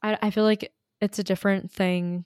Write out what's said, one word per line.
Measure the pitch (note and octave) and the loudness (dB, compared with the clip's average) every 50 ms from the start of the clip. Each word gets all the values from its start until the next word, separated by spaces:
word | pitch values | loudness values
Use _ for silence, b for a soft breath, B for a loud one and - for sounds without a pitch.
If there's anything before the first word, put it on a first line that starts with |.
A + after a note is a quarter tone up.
I, | - G#3+ G#3+ - | -4 -2 -2 0
I | - G#3 | 0 0
feel | - A3 G#3+ | 2 2 4
like | G#3+ G#3+ G#3 - - _ _ _ _ _ - | 4 2 2 -2 -10 _ _ _ _ _ -4
it's | G#3 G3+ - - | -4 -4 -2 -2
a | G3 | -2
different | - F#3+ F3+ - G3+ G3 F#3+ - F#3 | -2 -2 0 2 0 0 0 -2 -6
thing | - - F#3+ F3+ F3+ F3+ F3 F3 F3 F3 F3 | -4 -2 0 0 0 0 -2 -2 -4 -6 -8